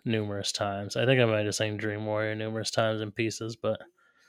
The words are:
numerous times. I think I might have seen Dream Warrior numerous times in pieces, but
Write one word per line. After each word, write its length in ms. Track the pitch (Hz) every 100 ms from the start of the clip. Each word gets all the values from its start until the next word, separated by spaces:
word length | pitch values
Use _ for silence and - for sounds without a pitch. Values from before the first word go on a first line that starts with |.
numerous 480 | 123 110 104 101 98
times. 440 | - 104 98 101 123
I 100 | 120
think 140 | 131
I 40 |
might 220 | 117 107 104
have 80 |
seen 240 | - 110 104
Dream 260 | 107 104
Warrior 300 | 107 107 110
numerous 360 | 110 110 110 104
times 300 | - 110 110
in 100 | 110
pieces, 460 | 110 113 - 113 117
but 240 | 110 107 - _ _ _